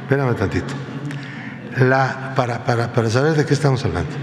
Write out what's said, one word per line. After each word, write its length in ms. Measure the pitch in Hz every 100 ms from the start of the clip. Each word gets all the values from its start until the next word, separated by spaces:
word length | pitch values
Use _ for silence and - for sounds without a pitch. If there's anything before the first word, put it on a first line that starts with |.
espérame 320 | - 139 135 113
tantito. 380 | 98 - - - - - - - - - - - - -
La, 560 | 127 131 131 - - -
para, 300 | 123 120 -
para, 280 | 117 117
para 160 | - 113
saber 260 | 113 147 156
de 100 | 139
qué 80 |
estamos 320 | 139 143 127 104
hablando. 260 | 87 143 -